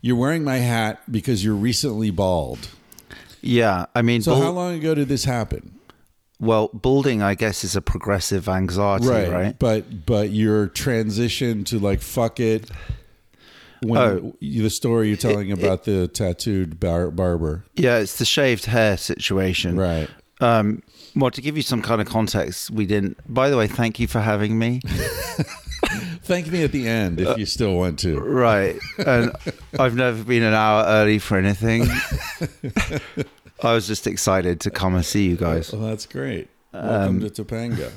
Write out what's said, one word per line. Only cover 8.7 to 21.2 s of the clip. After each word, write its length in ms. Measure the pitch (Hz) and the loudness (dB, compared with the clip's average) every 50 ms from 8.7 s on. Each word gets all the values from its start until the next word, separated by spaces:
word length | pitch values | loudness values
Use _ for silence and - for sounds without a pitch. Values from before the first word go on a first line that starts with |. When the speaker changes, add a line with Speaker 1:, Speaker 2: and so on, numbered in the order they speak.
| 90 95 101 101 98 95 120 | 0 0 0 2 2 2 2
Speaker 1:
Right, 240 | 127 123 110 101 87 | 2 2 2 2 0
Speaker 2:
right? 280 | 90 90 92 104 - - | 0 0 -2 -2 -2 0
Speaker 1:
but, 440 | - 120 110 110 95 - - 98 78 | 0 2 2 0 -2 -6 -12 -10 -2
but 240 | - 120 104 104 107 | 0 2 2 2 0
your 360 | 101 107 107 110 107 107 104 | 2 2 2 4 4 2 2
transition 960 | 95 - - - 139 123 113 113 107 101 107 120 120 - - 135 120 117 107 117 | 0 -2 -4 -2 0 0 0 0 0 0 0 0 0 0 -2 -2 -2 -2 -2 -4
to, 140 | - 120 113 | -2 -2 0
like, 220 | 101 101 98 95 - | 0 0 0 0 -4
"Fuck 380 | - - 131 117 113 - - | -4 -2 0 0 0 0 0
it," 280 | 123 110 110 110 104 - - - - - - - - - - _ _ _ _ _ _ - - - - - - - | 0 2 2 0 -2 -8 -14 -16 -10 -10 -10 -10 -10 -20 -20 _ _ _ _ _ _ -20 -20 -20 -20 -20 -14 -8
when 180 | - 110 120 143 | -4 0 2 4
Speaker 2:
Oh. 360 | 127 113 98 90 - 110 - - | 4 4 2 0 -4 -8 -12 -10
Speaker 1:
you, 220 | - - 139 117 107 | -10 -4 -2 0 0
the 60 | 110 | 0
story 360 | 104 - - 120 117 117 110 | 0 0 0 0 2 2 2
you're 100 | 107 104 | 2 0
telling 340 | 98 - 120 104 104 101 95 | 0 2 0 0 0 0 -2
Speaker 2:
It, 80 | 101 92 | -2 0
it 60 | 90 | 2
Speaker 1:
about 200 | 101 95 92 - | 0 0 0 0
the 240 | - 101 95 90 85 | 0 0 0 0 0
tattooed 720 | - - 107 92 87 - - 120 104 95 92 82 78 85 | -2 -2 -2 -2 -2 -2 -2 -2 0 0 -2 -4 -4 -4
bar-, 320 | 95 90 85 85 87 87 76 | -2 0 0 0 0 -2 -2
barber. 520 | 87 92 90 87 82 80 78 76 90 104 _ _ | -2 0 0 0 0 0 -2 -4 -4 -8 _ _
Speaker 2:
Yeah, 220 | - 131 127 120 117 | 0 2 4 4 2
it's 200 | 107 95 - - | 0 -2 -4 -4
the 60 | 123 | -2
shaved 400 | - - 156 143 131 120 101 - | 0 2 2 2 2 2 0 -2
hair 320 | 110 113 120 110 107 101 | 0 2 4 4 4 2
situation. 800 | 87 - - - - - - 98 95 95 92 90 - - 90 87 | 0 -2 -6 -6 -4 -2 -2 0 0 0 0 0 0 -2 0 0
Speaker 1:
Right. 340 | 90 95 90 85 80 78 - - - _ _ _ _ | 0 0 0 0 -2 -2 -4 -8 -18 _ _ _ _
Speaker 2:
Um, 420 | 123 120 117 113 104 104 107 - - _ _ - - - - | 2 4 4 4 2 2 -2 -4 -8 _ _ -20 -20 -6 -2
well, 160 | 139 | 0